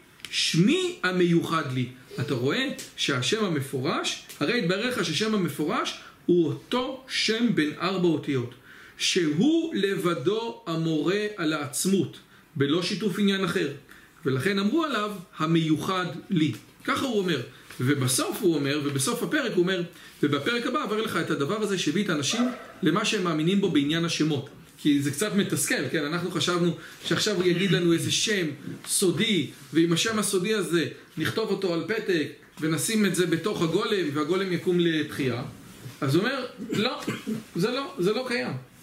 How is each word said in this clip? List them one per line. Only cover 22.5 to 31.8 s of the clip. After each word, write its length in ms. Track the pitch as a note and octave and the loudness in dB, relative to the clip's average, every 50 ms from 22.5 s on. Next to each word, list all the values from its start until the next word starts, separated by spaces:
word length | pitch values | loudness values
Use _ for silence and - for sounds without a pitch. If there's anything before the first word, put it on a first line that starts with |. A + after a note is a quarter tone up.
| - - - - - - - | -2 -6 -10 -16 -8 -2 0
למה 220 | D#3 D#3 G#3 A3 | 2 2 2 2
שהם 200 | G#3 - G#3 F3+ | 0 0 0 0
מאמינים 360 | F3 D#3+ D#3 D#3 E3 G3 G3+ | 0 0 0 2 2 2 2
בו 100 | F#3+ F#3+ | 2 2
בעניין 340 | D#3+ D3+ C#3 C#3+ D#3+ E3 E3+ | 4 2 2 2 2 0 0
השמות." 440 | E3 E3 - D#3 D#3 D3+ C3 A#2 - - - - - - - | 0 0 0 0 0 0 -2 -4 -6 -12 -20 -20 -20 -14 -2
כי 240 | - D#3 C#3+ C#3+ C#3 | 2 2 4 4 2
זה 80 | C#3+ | 0
קצת 240 | C3+ - G#3+ G#3 E3+ | -2 -2 -2 0 2
מתסכל, 540 | G3+ F#3 F3+ - - - - C4 A3 D3+ C3 | 2 2 2 0 -2 0 0 0 0 0 0
כן? 140 | - D#3+ D3 | -2 -2 -2
אנחנו 260 | D3 D#3+ F3 E3 F3+ | -2 -2 -2 -4 -4
חשבנו 460 | - E3+ D#3+ - F3 F3+ E3+ E3+ E3 - - - - - - | -2 0 0 2 2 2 2 0 0 -2 -6 -16 -16 -12 -4
שעכשיו 300 | - E3+ D#3 - G#3+ G#3 | -2 0 0 2 2 2
הוא 80 | F3 F#3 | 2 4
יגיד 260 | F3+ E3+ E3+ G3 G3 | 4 4 4 4 2
לנו 220 | E3+ F#3+ F3 E3+ E3+ | 2 4 4 4 2
איזה 200 | E3 C#3 D#3+ - | 2 2 0 0
שם 340 | - - A3+ G#3+ G3 F3 D3+ C3+ - - - C3+ - - | 0 0 0 0 0 0 -2 -4 -8 -10 -12 -12 -12 -6
סודי, 640 | - - - G3+ F3+ E3+ C#3+ G#3+ A3+ G#3+ E3+ C3 - - - - - - | -4 0 2 2 2 2 2 2 2 2 2 0 -2 -6 -14 -14 -2 2
ועם 200 | D#3 E3 E3+ E3 | 2 4 4 4
השם 260 | E3 - A3+ A3 G#3+ | 2 2 2 0 0
הסודי 360 | G3+ - - F#3+ F3 G#3+ A3 | 0 0 0 0 0 0 0
הזה 320 | G#3+ F#3 D3+ D#3+ F3 D3 A#2+ - - - - - - | 0 0 0 0 0 0 -2 -4 -10 -16 -14 -8 -4
נכתוב 320 | D#3 C#3+ - A3+ A3 G#3 | -4 -2 -2 -2 -2 0
אותו 240 | G3 F#3+ - F#3 E3+ | 0 0 0 0 0
על 100 | E3 | -2